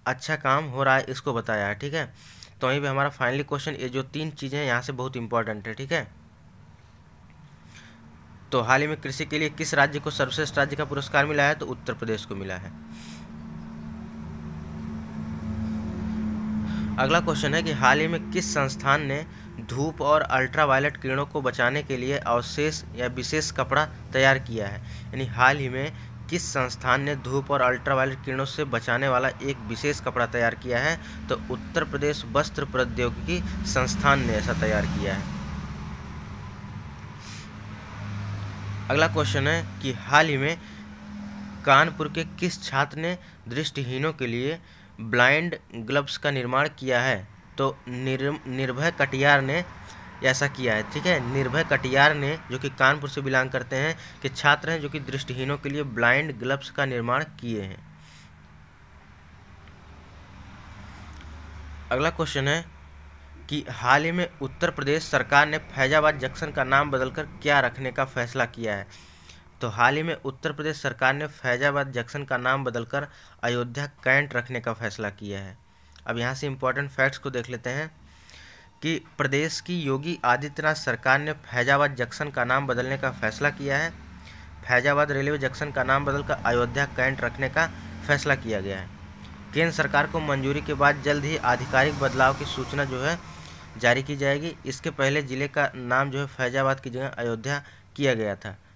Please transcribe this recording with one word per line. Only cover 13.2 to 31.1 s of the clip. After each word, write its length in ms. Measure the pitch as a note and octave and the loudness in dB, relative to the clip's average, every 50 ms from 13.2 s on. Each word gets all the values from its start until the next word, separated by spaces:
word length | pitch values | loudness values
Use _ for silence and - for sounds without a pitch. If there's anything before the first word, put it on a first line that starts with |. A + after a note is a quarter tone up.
| - - - - - - - - - - - - - - - - - - - - - - - - - - - - - - - - - - - - - - - - - - - - - - - - - A3 A3 G#3+ A3 A3 - - A3 G#3+ G#3+ - - - - - - - - - - - - - - - - - | -14 -14 -14 -14 -12 -12 -12 -12 -12 -12 -12 -12 -10 -10 -10 -10 -12 -12 -12 -12 -10 -10 -10 -10 -10 -10 -10 -10 -10 -10 -10 -8 -8 -8 -8 -8 -8 -8 -8 -8 -6 -6 -6 -6 -4 -4 -4 -4 -2 -4 -4 -4 -4 -4 -4 -4 -4 -4 -2 -2 -2 -2 -2 -2 -2 -2 -2 -2 -2 -2 -2 -2 -2 -2 0 0
अगला 220 | C3 C3+ D#3+ F3 | 2 4 4 2
question 340 | E3+ E3+ D3+ C#3+ D#3 C#3 D3 | 2 2 0 0 0 2 2
है 80 | E3 D#3+ | 2 0
कि 100 | D#3+ D3 | 0 0
हाल 280 | - C3 B2+ C#3 D3 | 4 6 6 6 6
ही 80 | D#3 D#3+ | 4 0
में 220 | E3+ D#3+ - - | 0 -2 -4 -2
किस 240 | - F3+ - - - | -2 -2 -2 0 0
संस्थान 520 | D3+ C#3 C3+ C3+ - C3 C#3 C#3 D3+ D3+ | 0 0 0 -2 -2 2 4 4 4 4
ने 200 | C3+ C3+ D3 D#3+ - - - - - - - | 0 -2 -4 -6 -8 -12 -16 -16 -14 -12 -12
धूप 420 | A2+ - A#2 C3+ C#3+ D#3+ D#3 - D3 | -10 -6 -2 -2 -2 -2 -2 0 4
और 200 | C#3+ D3+ D#3 - | 4 6 6 4
अल्ट्रावायलेट 760 | - - C3 C3 B2+ C3 D#3 D3+ C#3 C3 C3+ C#3 D3 C#3+ | 4 2 2 2 2 4 4 4 6 6 4 4 2 -2
किरणों 300 | - - C3 C3 C#3 C#3+ | -2 -4 -2 0 0 -2
को 160 | - - D3+ C3+ | -2 -4 -2 -2
बचाने 400 | B2+ A#2+ - B2 B2 C3+ D3 D3+ | 0 2 4 2 2 2 0 -2
के 140 | - C3+ | -2 -4
लिए 220 | B2 B2 C3 C#3+ - | -2 0 0 -2 -2
अवशेष 640 | - F#2+ A#2+ A#2+ A#2+ - - D3 D3 D#3 D3+ - - - - | 0 2 2 2 0 -2 -2 0 0 0 0 -4 -10 -10 -8
या 120 | A#2 B2 | -4 -4
विशेष 440 | B2 B2+ B2+ A#2+ - D#3 D#3 D3+ - | -4 -2 -4 -4 -2 -2 -2 -2 -2
कपड़ा 340 | - - B2+ - C3+ C#3+ D#3 | -2 -2 -2 2 4 2 2
तैयार 540 | D3+ - - - - - C3 C3+ C3+ C3+ C3 | 2 -2 -12 -12 -2 2 6 6 6 6 4
किया 300 | B2 A#2+ A#2 A2 G2+ G2 | 2 -4 -4 -4 -4 -4
है? 120 | G#2 G#2+ - - - - - | -6 -8 -10 -10 -12 -12 -12
यानी 220 | - - C3 C3 | -8 -6 -4 -4
हाल 300 | A#2+ A#2 A#2 B2+ C3 C#3+ | -4 4 6 6 6 6
ही 120 | D3 C3+ B2+ | 6 0 -4
में 240 | B2 C3 C#3 D#3+ - - - - - - - - | -2 -2 -4 -4 -6 -8 -14 -14 -14 -14 -8 -4
किस 220 | D#3+ F3 - - - | -4 -2 -2 -2 0
संस्थान 480 | C#3 B2+ B2 - - - C3 B2 C3+ | 0 0 0 -2 -2 4 4 4 4
ने 160 | C#3 D3 D3 | 4 0 -2
धूप 340 | C3+ - B2 C3 C#3 C#3 C#3 | -2 -2 -2 -2 -2 0 2
और 100 | C#3+ C3+ | 2 4
अल्ट्रावायलेट 640 | B2+ B2 B2+ B2 - C#3+ C#3 C3 C3 C3+ C3 C3+ - | 4 4 4 2 2 2 4 4 4 2 0 -4 -6
किरणों 200 | C#3 C3 C3 C3+ | -4 -2 -2 -2
से 200 | C3 - - D3+ | -4 -2 -4 -4
बचाने 440 | C3+ A#2+ A#2 A#2 B2 A#2 B2 C#3 C#3 | -2 -2 -2 0 0 0 2 2 4
वाला 200 | B2+ B2 C3 C3 | 2 4 2 2
एक 280 | - - B2+ C#3 C#3 B2+ | -2 -2 -4 -4 -4 -4
विशेष 420 | A2 G#2+ A2+ - - D3 C#3+ - | -6 -8 -6 -2 -2 -2 -2 0
कपड़ा 260 | - B2+ - B2 A#2+ | -4 -4 0 0 0
तैयार 280 | A2+ A#2+ A#2+ A#2 A#2 A#2+ | 0 2 2 2 2 2
किया 240 | - - B2 A#2+ A#2+ | 0 -4 -2 0 0
है? 220 | C3+ D#3 E3 D#3 - - | 2 0 -2 -2 -6 -10